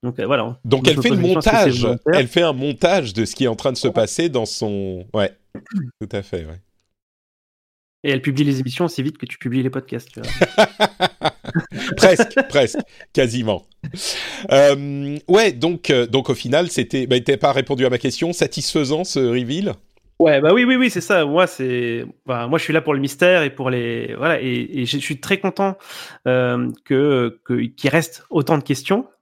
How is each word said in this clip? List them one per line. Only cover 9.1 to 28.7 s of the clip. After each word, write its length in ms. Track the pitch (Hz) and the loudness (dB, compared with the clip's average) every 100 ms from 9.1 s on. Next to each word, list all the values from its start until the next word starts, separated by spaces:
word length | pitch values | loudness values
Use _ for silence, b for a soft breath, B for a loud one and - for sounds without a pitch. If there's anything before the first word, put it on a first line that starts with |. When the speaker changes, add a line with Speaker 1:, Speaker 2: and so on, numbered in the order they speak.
| 160 | -6
Speaker 1:
que 80 | 131 | -14
tu 100 | - | -10
publies 240 | 123 127 | -6 -2
les 80 | 131 | -2
podcasts, 400 | 135 131 117 - | -6 -10 -12 -12
tu 80 | - | -14
vois. 460 | 110 - - - - | -8 -4 -2 2 0
Speaker 2:
<laughs> 1300 | - 214 - - - 160 - - 170 - - - - | 0 -4 -2 -4 -4 -8 -8 -8 -8 -8 -10 -10 4
Presque, 380 | 190 180 226 - 269 | 6 6 2 0 0
presque, 300 | - 120 - - B B | 2 2 -2 -10 B B
quasiment. 520 | - 127 123 110 95 _ _ - 185 B B B B B | 0 0 0 -4 -4 _ _ -14 -10 B B B B B
Euh, 680 | 139 143 139 143 139 139 147 - | 6 6 4 -2 -6 -6 -8 2
ouais, 240 | 190 220 | 4 4
donc, 380 | 127 160 170 - | 2 -2 -2 2
euh, 180 | 135 120 | 2 4
donc 220 | 127 131 | 0 0
au 60 | 123 | -4
final, 340 | 120 143 175 | 0 0 0
c'était, 380 | - 123 143 123 | -2 -2 -2 0
bah, 120 | 127 | 0
t'as 180 | 123 135 | 2 0
pas 140 | 147 | 2
répondu 340 | 135 127 139 131 | 0 -2 0 0
à 40 | |
ma 80 | 123 | 0
question. 360 | 135 - 165 | -2 -2 -4
Satisfaisant 720 | 175 156 - - 160 131 151 | -2 -2 -2 -4 -2 0 -2
ce 160 | 185 160 | -2 -2
reveal ? 540 | 127 120 120 156 202 107 _ _ _ - | 0 0 -2 -4 -4 -6 _ _ _ 2
Speaker 1:
Ouais, 200 | 170 143 | 4 6
bah 140 | 151 | 6
oui, 100 | 214 247 | 6 4
oui, 100 | 254 | 4
oui, 140 | 247 | 2
c'est 120 | 180 | 0
ça. 240 | 170 196 147 | 0 2 2
Moi, 220 | 156 180 | 2 2
c'est, 580 | - 131 123 120 117 120 - - | 0 -4 -2 -2 -4 -8 -14 -6
bah, 220 | 123 117 | -4 0
moi, 120 | 160 | -2
je 40 | |
suis 100 | - | 0
là 80 | 156 | -2
pour 120 | 151 | 0
le 60 | 143 | -2
mystère 420 | 135 - 180 180 | -2 2 4 4
et 60 | 147 | 2
pour 200 | 135 131 | -2 -4
les, 440 | 123 117 117 117 110 | -2 -4 -6 -8 -4
voilà, 240 | 151 156 | -2 -2
et, 400 | 131 123 120 143 | -2 -4 -6 -6
et 40 | 120 | -4
je 120 | 147 | -4
suis 220 | - 139 | -6 -10
très 200 | - 196 | -4 -2
content, 380 | 196 180 196 190 B B B B - | -2 -2 -4 -4 B B B B -2
euh, 420 | 127 123 123 123 120 _ | 0 0 -2 -4 -8 _
que, 540 | 135 147 135 117 117 | 0 2 2 0 -6
que, 220 | - 123 117 | -6 -4 -4
qu'il 240 | - 139 | -4 0
reste 340 | 151 156 - _ | 2 0 -10 _
autant 280 | 165 135 156 | -2 2 0
de 60 | |
questions. 420 | - | 0